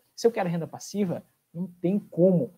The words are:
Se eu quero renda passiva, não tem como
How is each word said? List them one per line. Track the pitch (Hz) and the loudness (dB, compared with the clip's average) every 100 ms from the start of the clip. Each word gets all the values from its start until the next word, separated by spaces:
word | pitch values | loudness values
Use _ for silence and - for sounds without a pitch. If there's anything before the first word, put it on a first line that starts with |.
| _ | _
Se | - 233 | 0 0
eu | |
quero | 226 185 | 2 -2
renda | 170 151 | -2 -6
passiva, | 143 - 196 190 120 - _ _ | -10 -8 -4 -2 -4 -10 _ _
não | 165 185 - | -10 -10 -4
tem | 175 202 | -2 -2
como | - 165 180 175 123 | -2 2 4 4 0